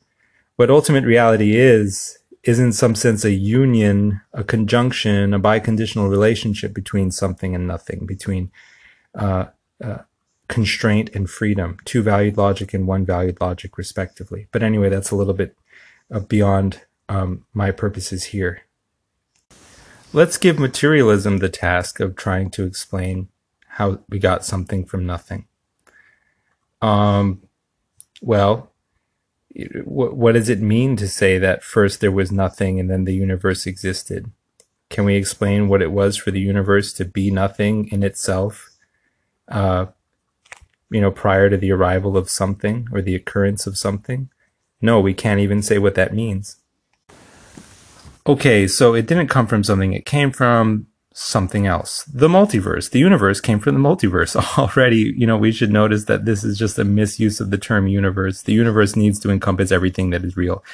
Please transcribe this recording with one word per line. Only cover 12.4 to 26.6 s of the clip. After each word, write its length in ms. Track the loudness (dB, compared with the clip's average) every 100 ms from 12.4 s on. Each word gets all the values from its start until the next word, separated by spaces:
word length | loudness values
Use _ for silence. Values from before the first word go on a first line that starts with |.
| 0 -2 -4
and 120 | -4 -2
one 200 | -2 -2
valued 340 | -2 -2 -4
logic, 360 | -6 -6 -12 -14
respectively. 680 | -12 -8 -10 -12 -16 -16 -8
But 100 | -2
anyway, 280 | 0 2 2
that's 200 | 0 -2
a 60 | -2
little 180 | -2
bit, 220 | -2 -6 -8 _ -20 -20 _ _
uh, 80 | -10
beyond, 600 | -2 2 2 2 0 -4 _ _ -8
um, 360 | -4 -4 -8 -10
my 180 | -4 -4
purposes 540 | -2 -6 -6 -10 -10 -8
here. 360 | -6 -6 -6 _ _ _ _ _ _ _ _ _ -20 -20 -20 -20 -20 _
Let's 260 | 2 2 2
give 220 | 2 2
materialism 800 | -2 0 2 4 4 4 2 0
the 100 | -2
task 500 | -2 -2 0 -2 -6
of 160 | -6 -4
trying 360 | -4 -4 -4
to 120 | -6
explain 680 | -8 -8 -10 -8 -6 -6 -10 _ _ _ _
how 340 | -4 -4 -4 -8
we 120 | 0
got 260 | 0 0 -4
something 400 | -8 -4 -6 -6
from 220 | -6 -6
nothing. 400 | -8 -10 -14 -14 _ _ _ _ _ _ _ _ _ _ _